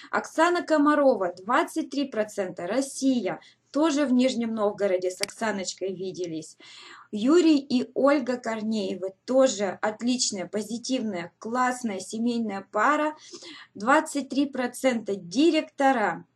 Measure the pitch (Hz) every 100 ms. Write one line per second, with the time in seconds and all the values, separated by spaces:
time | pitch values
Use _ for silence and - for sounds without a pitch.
0 | - - 220 - 339 349 - 311 294 294
1 | 269 220 185 175 190 277 349 320 - 269
2 | 277 220 214 - 185 180 175 240 269 -
3 | 269 247 180 156 - _ _ 277 320 285
4 | 269 247 254 233 233 220 208 202 202 185
5 | 180 180 - - 226 202 180 - 190 180
6 | 190 160 175 160 160 - - - - -
7 | - 214 240 339 320 285 - 247 - -
8 | 262 294 240 247 233 220 220 220 190 185
9 | 190 - - 262 262 202 196 - 214 214
10 | 240 247 - 202 175 208 202 233 240 254
11 | 214 175 170 _ 220 247 254 247 233 190
12 | - 220 233 233 220 196 - 208 240 302
13 | 302 302 - - - - - 190 220 302
14 | 311 285 262 262 285 240 247 - 262 233
15 | 196 196 170 202 330 311 311 - 269 254
16 | 190 165 -